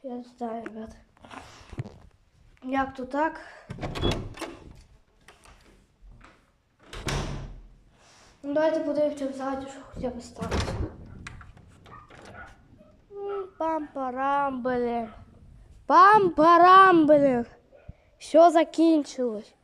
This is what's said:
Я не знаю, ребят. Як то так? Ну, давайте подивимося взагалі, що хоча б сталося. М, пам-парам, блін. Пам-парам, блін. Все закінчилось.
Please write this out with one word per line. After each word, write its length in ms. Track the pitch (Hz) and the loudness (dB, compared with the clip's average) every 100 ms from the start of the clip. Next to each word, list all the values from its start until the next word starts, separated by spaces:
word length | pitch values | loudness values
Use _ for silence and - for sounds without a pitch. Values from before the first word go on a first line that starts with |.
Я 60 | 269 247 | -14 -16
не 80 | 240 _ | -16 _
знаю, 260 | 233 233 | -12 -12
ребят. 260 | 214 220 220 - _ _ - - - - - - - - - _ _ _ _ _ | -14 -16 -18 -20 _ _ -20 -20 -20 -20 -18 -16 -16 -18 -20 _ _ _ _ _
Як 320 | 262 269 262 | -6 -6 -6
то 100 | 262 | -8
так? 360 | 254 277 311 311 - - - - - - - - - - - - - - _ _ _ _ - _ - _ _ _ _ _ - - - _ _ _ _ _ _ - - 69 - - - - - - _ _ _ _ _ _ | -8 -4 -4 -6 -20 -20 -20 -14 -12 -4 -4 -4 -10 -14 -16 -18 -20 -20 _ _ _ _ -20 _ -20 _ _ _ _ _ -20 -20 -20 _ _ _ _ _ _ -14 -8 -8 -8 -10 -14 -18 -20 -20 _ _ _ _ _ _
Ну, 120 | 285 | -6
давайте 260 | 294 320 311 | -2 0 -2
подивимося 480 | 294 285 294 285 269 | -4 -2 -2 -4 -10
взагалі, 380 | 262 262 269 - | -8 -8 -10 -12
що 100 | - - | -18 -18
хоча 140 | - 254 | -10 -10
б 140 | 247 | -10
сталося. 500 | - - - - - - - - - - - - - - _ _ - - - - - - - - _ - _ _ _ | -18 -14 -6 -6 -6 -6 -8 -10 -20 -20 -20 -20 -20 -20 _ _ -20 -20 -20 -20 -20 -20 -20 -20 _ -20 _ _ _
М, 360 | 403 403 403 370 _ | -12 -10 -10 -12 _
пам-парам, 1040 | 320 320 294 269 262 254 269 285 277 262 | -6 -6 -8 -10 -10 -6 -4 -2 -4 -6
блін. 460 | 247 247 240 233 226 - - - - - - - - | -6 -4 -4 -6 -10 -16 -20 -20 -20 -20 -20 -20 2
Пам-парам, 1200 | 302 381 427 370 311 320 339 359 381 381 339 294 | 6 8 6 2 4 4 6 8 8 8 6 6
блін. 400 | 294 285 247 240 _ _ _ - - _ _ | 4 4 0 -6 _ _ _ -20 -20 _ _
Все 320 | - 302 339 | 0 6 6
закінчилось. 1040 | 330 330 - 330 311 269 - 247 208 - _ | 4 -2 0 2 2 -2 -8 -8 -8 -16 _